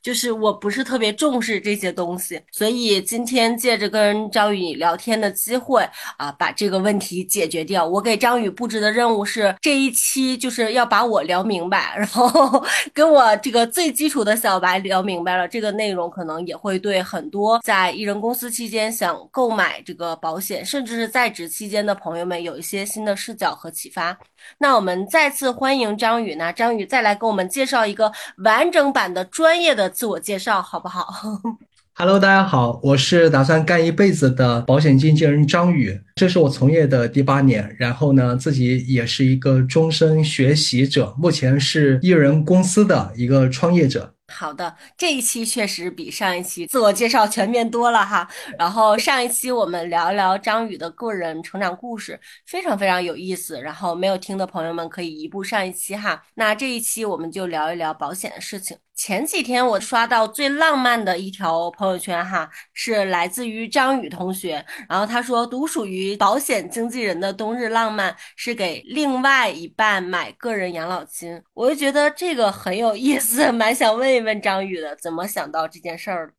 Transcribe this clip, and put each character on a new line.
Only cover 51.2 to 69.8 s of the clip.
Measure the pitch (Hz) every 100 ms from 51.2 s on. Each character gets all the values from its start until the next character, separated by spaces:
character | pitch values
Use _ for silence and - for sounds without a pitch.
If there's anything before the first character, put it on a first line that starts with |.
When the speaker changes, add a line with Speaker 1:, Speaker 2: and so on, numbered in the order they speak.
| 165 160
Speaker 1:
成 | 165 190
长 | 190
故 | 185 240 226
事， | - - - - _
非 | 349
常 | 349 202
非 | 196
常 | 180
有 | 175 156
意 | 185
思， | 180 - 147
然 | 139
后 | 156 190 170
没 | 190
有 | 190
听 | 185 190
的 | 185
朋 | 185 165
友 |
们 | 170 165
可 | 185
以 | 175 156
移 | 156
步 | 196
上 | 190 220 185
一 |
期 | 185 - 202
哈。 | 208 180 _ -
那 | 220
这 | 214 269
一 | 240
期 | 226 - 214
我 | 175
们 | 165
就 | 170 185
聊 | 160 156
一 | 175
聊 | 160
保 | 156 147
险 | 180 - -
的 |
事 | - 202
情。 | 185 - _
前 | - - 196
几 | 302 370
天 | 233 247 247
我 | 202
刷 | - 240 233
到 | 240 214
最 | 220 285
浪 | 285 320 277
漫 | 254 233 196
的 | 175
一 | 190
条 | 190 180 165 170
朋 | - 196
友 | 180
圈 | - 170 180
哈， | 190 156 - -
是 | - - 214 196
来 | 180 175
自 | 190 240
于 | 220 226
张 | 285 262 269
宇 | 180
同 | 175 180
学， | 190 180 151 - - -
然 | 180
后 | 208
他 | 240
说 | 240 240 233
：“独 | 247 311
属 | 339 202
于 | 185 190 202
保 | 202 240
险 | 269 226 175
经 | 233 233
纪 | 254
人 | 220 170
的 | 196
冬 | 196 220 240
日 | 233
浪 | 226 226
漫 | 214 185 - - -
是 | - 233
给 | 185 151 -
另 | 262 285 254
外 | 269 269 226
一 | 165 165
半 | -